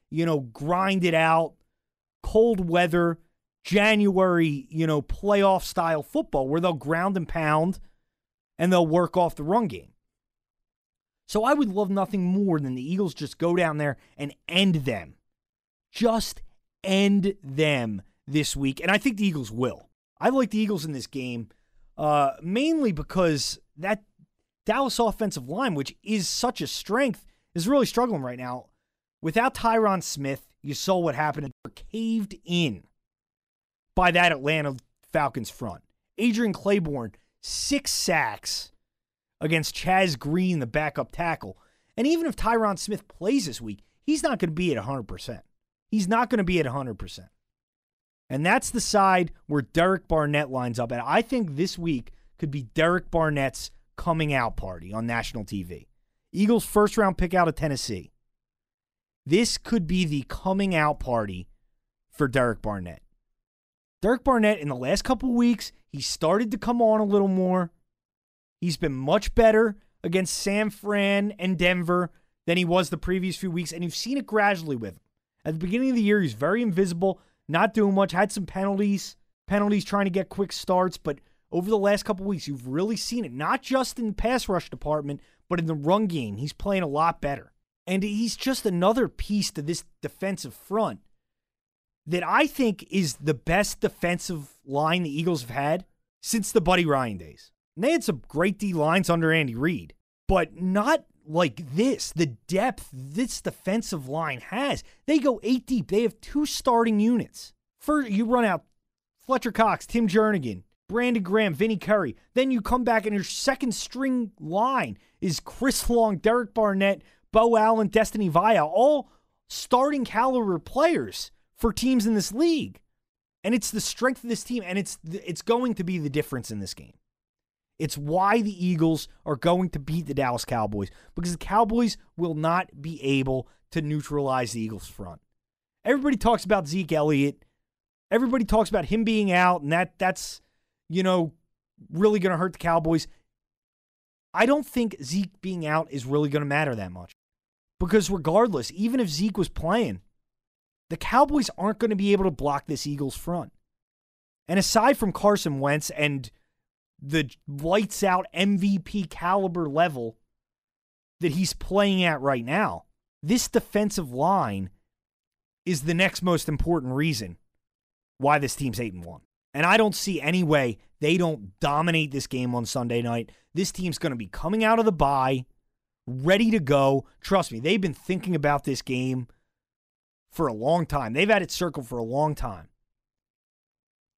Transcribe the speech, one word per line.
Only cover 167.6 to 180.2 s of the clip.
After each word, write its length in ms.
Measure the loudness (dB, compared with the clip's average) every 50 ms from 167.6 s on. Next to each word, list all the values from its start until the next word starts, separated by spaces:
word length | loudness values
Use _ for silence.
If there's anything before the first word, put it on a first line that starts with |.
| _ _ _ _ _ _ _ _ _ _ _
why 200 | -2 2 2 2
this 180 | 2 2 -2 -4
team's 260 | -4 -4 -4 -4 -4
eight 120 | -6 -6 -8
and 120 | -10 -14
one. 160 | -16 -18 -20 _ _ _ _ _ _ -2
And 120 | 0 4
I 120 | 4 6
don't 180 | 4 4 2 0
see 240 | -2 -4 -4 -4 -2
any 240 | -2 0 0 2 2
way 340 | 4 4 2 2 0 -4 -8 _ _ _ _
they 160 | 0 2 2
don't 420 | 2 2 0 -2 -6 -10 -16 -8 _
dominate 500 | -2 0 0 2 2 2 2 0 0 -2
this 160 | -4 -6 -6
game 260 | -4 -4 -4 -2 -2 -2
on 120 | -4 -4
Sunday 360 | -4 -4 -4 -2 -2 -2 -2
night. 300 | -2 -2 -4 -4 -6 -8 -14 _ _ _ -4
This 180 | -4 -4 -4
team's 260 | -4 -4 -4 -4 -4
gonna 200 | -4 -4 -4 -4
be 100 | -6 -8
coming 380 | -10 -10 -8 -4 -2 0 2 2
out 140 | 4 4 4
of 40 | 4
the 80 | 2
bye, 540 | 2 2 2 2 2 2 2 2 0 -2 -4 -8 _ _ _ _ _ _ _ _ _ _ _
ready 460 | -10 -8 -2 2 2 4 4 4 4
to 80 | 4 2
go. 460 | 2 4 4 4 4 4 2 2 -2 _ _ _
Trust 320 | -2 0 0 0 2 -2 -6
me, 80 | -4
they've 180 | 0 0 2 2
been 140 | 0 -2 -4
thinking 420 | -6 -6 -6 -6 -4 -2 -2 -2
about 300 | 0 2 0 0 0 -2
this 160 | -4 -4 -4
game 460 | -4 -4 -4 -2 -2 -2 -4 -4 -6 -10 _ _ _ _ _ _ _ _ _ _ _ _ _ _ _ _ _ _